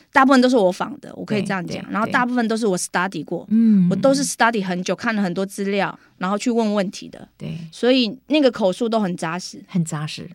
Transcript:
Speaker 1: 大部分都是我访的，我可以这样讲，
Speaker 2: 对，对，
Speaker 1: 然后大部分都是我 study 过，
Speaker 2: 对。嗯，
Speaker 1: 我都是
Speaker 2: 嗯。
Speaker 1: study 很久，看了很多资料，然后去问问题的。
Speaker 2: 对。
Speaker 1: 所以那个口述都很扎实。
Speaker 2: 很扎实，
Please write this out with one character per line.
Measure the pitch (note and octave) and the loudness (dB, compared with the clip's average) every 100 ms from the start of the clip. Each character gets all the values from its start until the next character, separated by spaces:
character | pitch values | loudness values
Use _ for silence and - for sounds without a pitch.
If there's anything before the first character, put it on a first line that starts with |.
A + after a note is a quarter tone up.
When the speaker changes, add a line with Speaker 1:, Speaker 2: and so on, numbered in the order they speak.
| _ | _
Speaker 1:
大 | C#4 | 4
部 | C4 | 6
分 | C4 | 6
都 | B3 | 6
是 | A#3 | 4
我 | F#3 | 2
访 | F#3 F#3 D4 | 0 -6 -10
的， | - - | -14 -12
我 | F3+ | -6
可 | G#3 | -4
以 | |
这 | G3 | -2
样 | F#3+ E3+ | -4 -6
讲， | - | -10
Speaker 2:
对， | - | -6
对， | |
Speaker 1:
然 | F#3+ | -4
后 | A3+ | -2
大 | C4+ B3 | -2 -2
部 | B3 | -2
分 | A3 | -2
都 | A3+ | 0
是 | A3+ | -2
我 | F3+ | -2
study | - F#3 F#3+ E3+ | -2 -4 -4 -6
过， | - E3+ - | -8 -8 0
Speaker 2:
对。 | A3 | 4
嗯， | A3+ G3+ F3 | 6 6 4
Speaker 1:
我 | F3 | 4
都 | C4+ | 2
是 | C#4 | 2
Speaker 2:
嗯。 | C4 | 0
Speaker 1:
study | - A#3 A#3 | 0 2 2
很 | F#3 F3+ | -2 -4
久， | F#3 F3+ | -4 -4
看 | A#3 G#3+ | -2 0
了 | |
很 | F#3+ | -2
多 | F3 G3 | -2 -6
资 | - G3 | -4 -2
料， | G3+ E3+ - _ - | -2 -2 -6 _ -8
然 | F#3 | -4
后 | G#3 | -2
去 | B3 | 0
问 | A#3 A3 | 0 0
问 | G#3 F#3 | 0 -2
题 | - E2 | -6 -16
的。 | - - - | -18 -20 -14
Speaker 2:
对。 | D3+ E3 E3 | -10 -10 -12
Speaker 1:
所 | - A#3 | -2 2
以 | C4 A3+ - - | 4 2 -4 0
那 | D4+ | 4
个 | C4 | 4
口 | - G3 | 2 0
述 | F3+ A#3 | 0 0
都 | A3 | 0
很 | F#3+ F3+ | 0 -4
扎 | E3 F3 | -6 -6
实。 | - - - | -10 -16 -4
Speaker 2:
很 | F#3 - | -2 -2
扎 | D3+ D3+ | -4 -6
实， | - E3+ | -10 -14